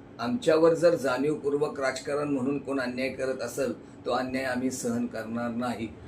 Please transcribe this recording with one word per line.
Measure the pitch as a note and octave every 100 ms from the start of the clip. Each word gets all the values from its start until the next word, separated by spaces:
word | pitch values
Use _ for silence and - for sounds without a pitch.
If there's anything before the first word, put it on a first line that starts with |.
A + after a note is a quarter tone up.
| - -
आमच्यावर | A#2+ B2 D#3+ D#3+ E3
जर | D#3 E3+ E3+
जाणीवपूर्वक | C3 B2+ C#3+ D3+ C#3 C#3+ D3 B2+
राजकारण | C3 B2+ D3 C#3+ D3
म्हणून | C#3 B2 C#3+
कोण | C3 C#3
अन्याय | B2 B2 C3
करत | - C3 C3
असेल, | A#2 C#3+ B2+ A2 - - -
तो |
अन्याय | B2 C3 B2+
आम्ही | C3 B2 B2+
सहन | B2 B2 A#2 A#2+
करणार | A2+ A2 A#2 A#2+
नाही. | A#2 B2 G#2+ A2+ -